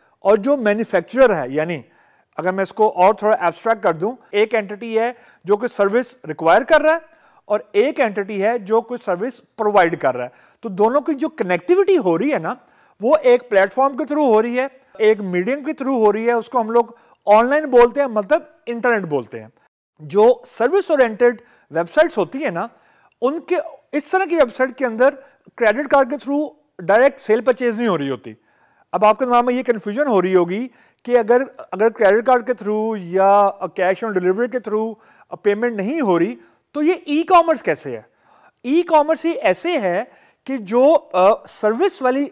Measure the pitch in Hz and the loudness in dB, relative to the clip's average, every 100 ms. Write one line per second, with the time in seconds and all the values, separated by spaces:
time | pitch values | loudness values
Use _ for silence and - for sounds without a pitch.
0 | _ _ 196 214 214 285 214 208 226 - | _ _ 0 2 2 0 0 -2 -2 -4
1 | 180 240 254 180 127 139 160 160 113 _ | -2 2 2 2 -4 -4 -4 -6 -12 _
2 | _ _ _ - 170 190 190 - 214 180 | _ _ _ -8 -4 -2 -4 0 0 4
3 | 185 214 208 214 175 160 226 226 190 160 | 2 4 0 0 0 -4 -2 0 0 -2
4 | 190 254 _ 208 220 226 196 208 226 220 | -4 -8 _ -2 0 -2 -4 -10 -6 -2
5 | 233 240 _ _ 170 202 240 - 202 220 | -2 -6 _ _ -2 -2 -2 -2 0 0
6 | 247 - 160 151 160 190 262 311 302 330 | -4 -10 -14 -4 2 2 4 2 4 -2
7 | 320 _ _ _ - 208 - 202 254 302 | -4 _ _ _ -6 -6 -2 0 0 0
8 | 240 202 196 208 196 240 190 226 226 247 | -2 -2 -6 -2 -2 -2 -2 -2 -2 -8
9 | - 175 240 - _ - 214 202 170 165 | -6 -4 -6 -10 _ -4 0 2 2 0
10 | 143 123 123 _ _ _ 233 185 214 269 | -2 -2 -8 _ _ _ -10 0 0 0
11 | 294 285 302 - 196 175 - 359 392 370 | -2 -4 -6 -4 -4 -2 0 2 2 2
12 | 190 165 262 247 160 254 _ _ _ - | 2 0 0 -2 -6 -10 _ _ _ -6
13 | 220 311 254 247 247 202 196 254 269 262 | 0 2 4 2 2 2 2 2 0 0
14 | 302 294 285 214 233 247 269 _ _ - | -4 0 2 2 2 -2 -6 _ _ 0
15 | 214 214 196 180 185 277 277 311 262 262 | 2 2 -2 -4 -2 -4 -6 -8 -4 0
16 | 214 208 226 240 220 247 220 233 226 - | 2 2 0 -2 -2 -4 0 0 -2 -6
17 | _ _ - 214 240 294 311 247 247 262 | _ _ 2 4 4 0 2 4 4 4
18 | 277 214 196 311 - _ - 233 240 226 | -2 -2 0 -2 -2 _ -12 -4 -2 -2
19 | 180 143 110 117 110 _ _ _ _ _ | -2 -6 -6 -14 -18 _ _ _ _ _
20 | 151 180 220 247 - - 240 381 - 302 | -6 2 4 2 -4 -4 0 0 0 0
21 | 240 214 240 233 _ _ _ 156 170 - | 0 2 0 0 _ _ _ -6 -2 0
22 | 320 - 165 269 294 170 226 _ _ _ | 0 0 -4 -4 -6 -6 -8 _ _ _
23 | _ - 247 320 - 359 - - _ 294 | _ -6 -4 -4 -4 -4 -4 -12 _ -8
24 | - 381 381 330 254 - 262 - 254 220 | -2 -2 0 0 0 0 -4 -4 -6 2
25 | 262 277 - _ _ - 226 214 285 277 | 0 0 -12 _ _ -2 0 0 0 2
26 | 262 285 - 285 302 - _ - 175 208 | 2 -2 -6 -4 -6 -10 _ -10 0 4
27 | 269 - - 220 240 247 247 214 240 170 | 4 0 -2 0 0 0 -2 -2 -2 -2
28 | 139 123 117 107 _ _ _ _ _ 180 | -4 -6 -10 -20 _ _ _ _ _ 0
29 | 208 214 254 240 240 247 254 226 208 208 | 2 2 2 2 2 -2 -2 -4 -4 -4
30 | 294 208 180 185 175 190 254 _ _ _ | 0 2 2 2 2 -2 -8 _ _ _
31 | - 247 214 247 269 - - 190 226 220 | 0 0 4 2 0 -10 -10 0 0 2
32 | 208 208 233 254 220 247 202 214 220 220 | 2 2 2 0 0 -8 -4 -4 -4 -6
33 | 175 180 190 202 202 - 185 - 185 185 | -4 0 4 4 4 0 -10 -4 -2 -2
34 | 226 190 180 190 240 247 226 214 220 214 | -2 -2 0 0 -2 -6 -6 -6 -6 -10
35 | _ _ - - 202 202 240 220 190 320 | _ _ -18 -6 -2 -2 -2 -4 -6 -4
36 | 240 170 180 240 _ _ _ 294 302 359 | 0 0 0 -6 _ _ _ -4 -2 -2
37 | - 294 330 359 330 302 - 151 147 117 | -4 -4 2 2 4 0 -2 -6 -6 -12
38 | - _ _ _ _ _ 247 311 349 311 | -16 _ _ _ _ _ -2 -2 2 2
39 | 294 320 330 330 214 185 339 330 196 175 | 2 -2 -2 -2 -2 -2 -2 -2 -2 -4
40 | 247 _ _ _ - 262 190 233 269 320 | -6 _ _ _ -10 -10 -4 2 4 4
41 | - 180 190 220 - - 214 226 381 - | 0 2 2 2 -4 -4 -2 0 -2 -2
42 | 254 262 285 | -2 -2 -4